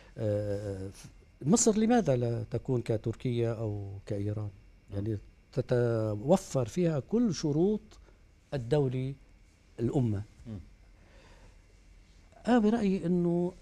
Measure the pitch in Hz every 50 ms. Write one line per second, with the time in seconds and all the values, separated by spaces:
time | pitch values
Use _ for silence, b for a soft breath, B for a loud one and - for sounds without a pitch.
0 | B B B - 113 107 104 104 104 104 101 101 107 101 98 92 95 101 - -
1 | - - - - - - - - - 139 214 240 - 233 196 214 220 220 247 240
2 | 185 151 131 123 120 117 117 113 110 - - 117 - - 131 120 113 - 113 104
3 | - 117 110 - - 131 120 120 117 117 117 107 117 107 104 104 101 98 98 98
4 | - - 107 101 101 104 104 104 104 101 - - - - - - _ - 95 101
5 | 101 113 107 101 - - - - - - - - - - 127 120 120 117 117 110
6 | 110 107 107 104 104 143 185 190 - - - 139 120 - - 180 175 165 156 139
7 | - - 196 233 247 214 143 - - 151 143 151 175 202 214 208 - - - -
8 | b b b b b b - - _ - - 139 117 117 151 147 139 131 123 131
9 | 131 135 139 - - - - - - - - - - - - - 117 120 - 147
10 | 123 113 104 98 107 - - - - 117 110 90 - - - - - - - b
11 | b b b b b b b b b b b b b b - - - - - -
12 | - - - - - - - - - 208 247 240 208 208 233 233 214 190 190 190
13 | 170 170 180 175 175 170 170 175 175 180 180 -